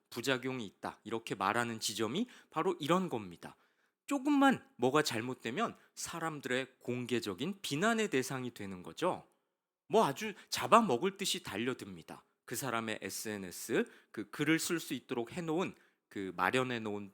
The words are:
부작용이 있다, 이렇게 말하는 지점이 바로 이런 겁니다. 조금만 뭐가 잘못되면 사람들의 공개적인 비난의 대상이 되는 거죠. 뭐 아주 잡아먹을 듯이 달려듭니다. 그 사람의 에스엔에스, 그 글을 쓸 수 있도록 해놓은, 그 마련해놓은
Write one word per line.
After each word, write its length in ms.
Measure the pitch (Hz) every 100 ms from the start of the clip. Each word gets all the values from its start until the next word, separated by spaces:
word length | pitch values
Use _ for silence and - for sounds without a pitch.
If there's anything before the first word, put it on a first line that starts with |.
| -
부작용이 560 | - 117 127 131 131 101
있다, 320 | - 95 -
이렇게 320 | 107 113 - 110
말하는 440 | 98 110 117 110
지점이 480 | - 101 110 156 247 - -
바로 260 | 156 175 -
이런 300 | 143 180 180
겁니다. 460 | 127 95 85 - - _ _ _ _ -
조금만 580 | 285 269 285 269 233 - -
뭐가 240 | 123 147
잘못되면 760 | 147 117 123 127 117 143 233 - _
사람들의 720 | - - 170 160 147 131 127 131 _
공개적인 800 | - 123 120 117 113 92 156 196
비난의 480 | - 139 214 226 208
대상이 440 | 135 123 131 123
되는 280 | - 101 92
거죠. 460 | 85 - 175 123 - _ _ _ _ _ -
뭐 180 | 190 170
아주 280 | 135 214 - -
잡아먹을 680 | - 120 208 214 120 185 190
듯이 260 | 190 190
달려듭니다. 800 | - 98 123 120 98 87 - 82 _ _ -
그 100 | 117
사람의 440 | 131 113 113 107
에스엔에스, 920 | 98 - 110 104 92 - - 143 240 - _
그 180 | - 101
글을 280 | - 147 160
쓸 220 | - 165
수 140 | -
있도록 400 | 127 - 120 117
해놓은, 420 | 180 165 160 156 - _ _ _
그 240 | 104 95 87
마련해놓은 760 | 92 127 127 120 110 104 101